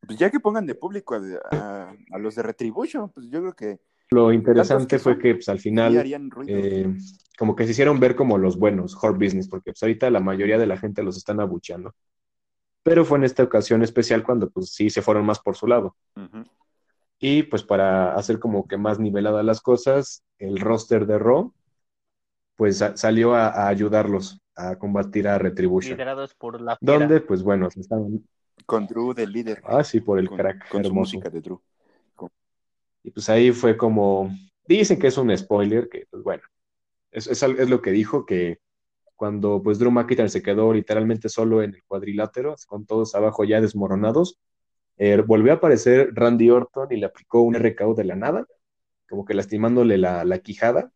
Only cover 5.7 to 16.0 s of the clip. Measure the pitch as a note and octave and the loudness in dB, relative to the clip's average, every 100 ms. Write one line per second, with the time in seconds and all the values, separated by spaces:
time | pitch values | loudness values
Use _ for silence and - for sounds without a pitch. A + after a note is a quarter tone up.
5.7 | A2 A2+ A#2+ C3 C#3+ C#3 B2 C#3+ G3+ G3 | 0 4 2 0 -8 -12 -14 -6 -4 -2
6.7 | F#3+ F#3+ F#3+ - - _ - A2 G#2 A2+ | -2 -4 -6 -12 -20 _ -4 -4 0 -2
7.7 | A#2 C#3 C#3 B2+ B2 C3+ G2+ F#2 F#2 G#2+ | 2 2 4 2 2 2 2 2 2 2
8.7 | G2 F2+ - A2 F#2+ G2+ F#2 F#2+ F#2+ F#2+ | 2 -6 -4 -2 0 0 -2 -6 -10 -12
9.7 | - A2 A2+ B2+ A2 F#2+ F#2+ G2+ A2 A2 | -6 -4 0 0 0 0 -2 0 0 0
10.7 | F#2+ G#2+ G#2 G2 F#2+ - G#2 G2+ F2 - | -2 -6 -6 -6 -8 -8 -6 -4 -6 -10
11.7 | F2 F#2 _ _ _ _ _ _ _ _ | -14 -16 _ _ _ _ _ _ _ _
12.7 | _ - E3+ D#3 C#3+ C3 B2+ B2+ G#2+ - | _ 2 4 4 2 2 2 2 2 2
13.7 | A2+ A2+ A#2 A#2 A2+ A2+ B2 F#2+ - F#2 | 2 2 0 0 0 0 -2 -2 -6 -10
14.7 | - G#2 G#2+ G2+ G#2+ G#2 G#2 - G2 A2 | -2 -2 0 0 2 2 -2 -4 -4 0
15.7 | A#2+ G#2 _ | 0 0 _